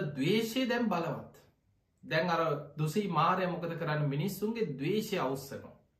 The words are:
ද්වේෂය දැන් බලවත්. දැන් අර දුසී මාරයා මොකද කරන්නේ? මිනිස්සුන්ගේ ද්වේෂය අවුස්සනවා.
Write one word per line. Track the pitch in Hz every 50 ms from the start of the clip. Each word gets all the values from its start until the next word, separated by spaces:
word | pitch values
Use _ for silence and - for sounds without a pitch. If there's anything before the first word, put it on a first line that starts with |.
| 160 147
ද්වේෂය | 139 131 135 170 208 226 226 - - 262 262 220
දැන් | 240 240 240 214
බලවත්. | 180 170 165 151 - - - - - - - - _ _ _ _ _ _ _ _ _ _ -
දැන් | - 156 160 170 180
අර | 165 165 165 156 143 143 - - -
දුසී | 151 151 156 - 214 202 190
මාරයා | 165 151 160 175 185 185 185 175
මොකද | 170 - 170 170 165
කරන්නේ? | 151 165 151 151 151 147 139
මිනිස්සුන්ගේ | 135 147 180 202 196 - 208 220 233 233 - 160
ද්වේෂය | 131 123 139 165 202 220 - - 196 175
අවුස්සනවා. | 135 - 139 - - - 110 101 - - - - _ _ _ _